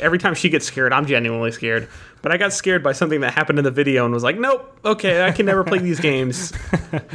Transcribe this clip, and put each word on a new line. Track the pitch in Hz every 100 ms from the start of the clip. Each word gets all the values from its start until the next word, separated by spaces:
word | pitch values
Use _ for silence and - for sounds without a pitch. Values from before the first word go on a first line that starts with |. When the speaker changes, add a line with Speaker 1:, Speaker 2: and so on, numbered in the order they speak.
Speaker 1:
every | 165 180
time | 196
she | 156 175
gets | 151 -
scared, | 135 127
I'm | 131 143
genuinely | 123 117 117 117
scared. | 117 113 113 113 - - -
But | 147
I | 180
got | 202
scared | - 190 180
by | 139
something | 131 165 151
that | 127
happened | 151 156 147
in |
the | 139
video | 131 143 127
and | 120
was | 120
like, | 123 196
"Nope, | 262 254 - -
okay, | 214 214 190 175
I | 185
can | 175 196
never | 190
play | 180 185
these | 180 160
games." | 156 131 127 170 175 - -
Speaker 2:
<laughs> | 170 - 156 -